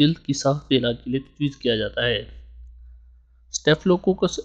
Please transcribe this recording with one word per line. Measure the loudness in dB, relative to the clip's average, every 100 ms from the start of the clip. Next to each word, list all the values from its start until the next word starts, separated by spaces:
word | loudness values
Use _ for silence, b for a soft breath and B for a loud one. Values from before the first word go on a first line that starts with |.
जल्द | 2 2
की | -4
साख | -2 0 -2 0
के | 0
इलाज | 0 -4
के | -4
लिए | -6
तजवीज़ | -6 -4 -4 -2
किया | -2 -2
जाता | -2 -2 -2
है। | -2 -6 -18 -20 -20 -20 -20 -20 -20 -20 -20 _ _ _
Staphylococcus | -2 2 2 2 2 2 0 0 0